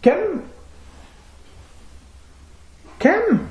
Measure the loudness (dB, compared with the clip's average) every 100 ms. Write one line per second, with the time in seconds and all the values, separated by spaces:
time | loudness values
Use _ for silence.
0 | 4 4 -2 -6 -10 -18 -20 -20 -20 -20
1 | -20 -20 -20 -20 -20 -20 -20 -20 -20 -20
2 | -20 -20 -20 -20 -20 -20 -20 -20 -20 -2
3 | 0 2 2 0 -2